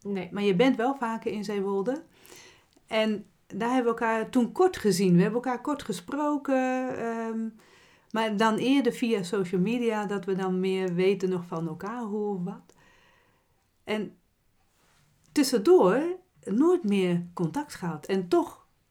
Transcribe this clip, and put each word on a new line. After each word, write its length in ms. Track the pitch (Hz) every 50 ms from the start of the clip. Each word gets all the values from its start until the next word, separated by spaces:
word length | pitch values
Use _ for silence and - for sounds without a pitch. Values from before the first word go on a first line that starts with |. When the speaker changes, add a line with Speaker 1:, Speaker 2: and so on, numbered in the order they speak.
Speaker 1:
Nee. 280 | - 202 202 190 175 175
Speaker 2:
maar 120 | - 202 202
je 120 | 202 185
bent 200 | 175 247 269 247
wel 200 | 220 226 262 269
vaker 360 | 269 240 226 226 220 - -
in 120 | - 214 202
Zeewolde. 600 | 208 208 202 190 196 196 196 190 233 262 320 - _ _ _ - - - - - - - _ _ _ _ _ _
En 380 | - 233 220 220 220 214 196 208 _ _ _ _
daar 260 | - - 196 226 233 254
hebben 200 | 262 240 233 226
we 60 | 233
elkaar 300 | 233 226 220 220 220 220
toen 220 | - 254 240 -
kort 260 | - - 370 370 370
gezien. 380 | - - 214 185 175 202 180 175
We 60 | 170
hebben 200 | 190 214 214 247
elkaar 200 | 247 262 247 233
kort 220 | - 302 294 285 -
gesproken, 1120 | - 190 175 - - 277 277 302 294 294 285 285 - 269 262 262 254 254 254 254 254 -
ehm, 420 | - 226 233 226 226 226 226 226 226 226 226 214 - - _ _ - _ _ _ _ _ _
maar 260 | - 220 226 220 214
dan 180 | 196 226 220 214
eerder 380 | 196 - 254 269 277 233 240 226
via 300 | - 254 226 226 202 180
social 380 | - - 202 190 175 196 180
media 440 | 180 214 233 247 240 226 214 214 208
dat 200 | 196 202 196 190
we 100 | 202 190
dan 240 | 185 190 185 185 185
meer 340 | 185 190 185 190 190 185 170
weten 360 | 170 185 190 202 196 196 185
nog 160 | 185 175 175
van 220 | - 180 165 165
elkaar, 340 | 160 156 160 185 202 233 247
hoe 340 | 233 208 202 214 208 208 202
of 80 | 185 175
wat. 300 | 170 - - - _ _ _ _ _ _ _ _ _ _ _ _ _ _ _ _ _ _ _ _ _ _ _ _
En 320 | - 214 220 196 180 - _ _ _ _ _ _ _ _ _ _ _ _ _ _ _ _ _ _ _ _ _ _ _
tussendoor 720 | - 294 277 - 262 226 - 339 370 339 220 180 202 262 320 349 359 - _ _ _ _ -
nooit 400 | - 190 233 302 339 370 - 226
meer 420 | 202 202 196 185 180 175 175 175 - -
contact 420 | - 175 156 151 190 294 - -
gehad. 300 | - 190 170 156 147 -
En 220 | - 196 190 180
toch 380 | 175 349 339 330 - - - _ _ _ _ _ _